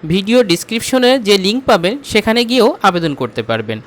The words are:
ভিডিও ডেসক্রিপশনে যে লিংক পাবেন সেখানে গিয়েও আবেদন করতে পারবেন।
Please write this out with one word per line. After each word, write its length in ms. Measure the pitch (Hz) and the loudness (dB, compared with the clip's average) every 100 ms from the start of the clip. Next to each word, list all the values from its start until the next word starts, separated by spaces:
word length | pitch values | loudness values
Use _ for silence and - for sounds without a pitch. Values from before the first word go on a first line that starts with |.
| 160 | -2
ভিডিও 260 | 185 196 247 220 | -2 2 2 2
ডেসক্রিপশনে 640 | 170 - 226 226 262 247 269 202 | -2 -4 -8 -2 0 2 2 2
যে 80 | 202 185 | 2 2
লিংক 140 | 240 269 | -2 2
পাবেন 240 | 208 175 277 - | 2 2 -4 -4
সেখানে 300 | 220 214 226 240 | -2 0 0 0
গিয়েও 200 | 254 226 339 202 | 2 2 2 0
আবেদন 260 | 175 165 139 | 0 -2 -4
করতে 200 | 123 - 113 | -6 -6 -4
পারবেন। 280 | 113 107 110 | -4 -4 -8